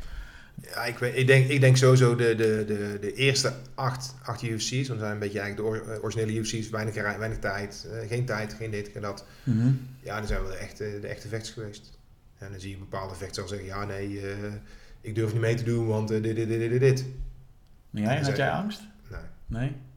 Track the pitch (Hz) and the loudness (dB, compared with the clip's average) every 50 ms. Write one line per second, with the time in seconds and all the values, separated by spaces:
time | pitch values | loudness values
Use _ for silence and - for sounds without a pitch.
0 | - - - - - - - - - - - - - - - - 120 120 120 - | -12 -10 -10 -10 -10 -12 -14 -20 -20 -20 -18 -16 -14 -10 -8 -6 -6 -6 -4 -2
1 | 123 123 117 135 131 127 135 135 131 127 147 143 135 131 127 127 135 127 131 127 | -2 -2 2 4 6 8 8 8 8 6 6 6 8 8 8 10 10 8 10 10
2 | 127 120 117 117 120 117 113 107 113 110 110 107 107 101 107 101 101 104 104 101 | 8 8 6 6 6 4 4 6 4 4 4 2 0 0 -2 -2 -2 -4 -4 -4
3 | 104 101 95 - 131 139 131 - - - - - - - - - 131 123 127 - | -4 -4 0 2 4 4 4 4 2 0 -2 -4 -12 -12 -6 -2 -2 -2 -2 -4
4 | - - - - - - 117 - - 117 113 110 107 - 127 127 139 131 120 107 | -8 -12 -12 -12 -10 -8 -8 -4 -4 -4 -4 -2 -2 -2 -2 -2 -2 -2 -2 -4
5 | 107 104 104 104 104 101 101 104 98 101 101 101 107 110 110 110 110 107 110 107 | -4 -4 -2 -2 -2 -2 -2 -2 -4 -4 -4 -2 -2 -2 -2 -2 -4 -6 -8 -6
6 | 107 110 104 117 110 110 107 113 110 110 - 113 107 - 110 110 107 107 104 107 | -4 -4 -2 0 0 0 0 0 0 0 -2 -4 -4 -2 -2 -2 -2 -2 -2 -2
7 | 101 104 104 98 110 110 110 - - 101 98 101 104 101 - - - - 107 113 | 0 -2 0 -2 -2 -4 -4 -2 -2 -2 -2 -2 -4 -6 -8 -10 -12 -10 -8 -8
8 | 113 107 117 123 123 123 110 104 110 107 - - 117 110 107 104 104 - - - | -6 -4 -2 -2 0 0 0 -2 -2 -4 -6 -8 -6 -4 -4 -4 -6 -6 -8 -8
9 | 104 104 98 - - - - - - 135 113 110 117 127 135 131 - - - - | -6 -6 -8 -8 -12 -18 -16 -8 -2 2 2 4 4 4 4 2 0 -8 -16 -14
10 | - - 101 110 107 101 104 95 92 104 101 90 98 98 - - 107 107 104 104 | -10 -8 -6 -6 -2 -2 -2 -2 -2 -4 -6 -8 -8 -10 -10 -8 -8 -6 -6 -8
11 | 101 - - - - 107 104 110 107 - - - 110 104 104 - - - - - | -8 -10 -10 -10 -10 -8 -8 -8 -8 -8 -12 -10 -12 -12 -12 -14 -18 -20 -20 -20
12 | - - - - _ - - - 98 98 101 92 92 98 98 95 95 - - 98 | -20 -20 -20 -20 _ -20 -20 -18 -14 -14 -12 -10 -10 -10 -10 -10 -12 -8 -8 -6
13 | 95 95 90 90 98 92 - - 98 92 101 101 95 95 95 101 104 101 98 98 | -6 -6 -8 -8 -10 -8 -8 -8 -8 -6 -8 -8 -8 -8 -6 -6 -6 -6 -6 -6
14 | 98 101 101 101 98 98 98 101 104 104 104 104 - - - - - - - - | -6 -6 -6 -6 -6 -6 -6 -6 -6 -8 -8 -10 -12 -16 -18 -20 -20 -20 -20 -14
15 | - 110 107 110 113 107 104 113 113 113 120 117 110 113 120 117 117 110 107 107 | -10 -6 -2 0 0 0 2 2 2 2 2 2 0 0 0 2 2 2 2 0
16 | 107 107 110 107 107 113 110 113 117 107 113 113 113 117 123 127 131 135 131 131 | 0 0 0 0 0 0 0 0 0 0 0 0 0 2 2 6 6 6 6 4
17 | - - - - - - - - - - - - - - - - - - - 110 | 0 -6 -6 -8 -8 -8 -10 -14 -20 -20 -20 -20 -20 -20 -20 -20 -20 -10 -4 -2
18 | 104 110 131 156 143 135 - - 135 - 78 - 196 214 208 - - - - - | 0 2 2 2 2 0 2 2 2 0 0 0 -2 -4 -6 -8 -14 -20 -20 -20
19 | - - 92 85 82 85 - - - - 113 113 127 147 147 131 - - - | -16 -12 -12 -12 -10 -12 -14 -14 -10 -6 -4 -2 -2 -4 -4 -6 -14 -18 -20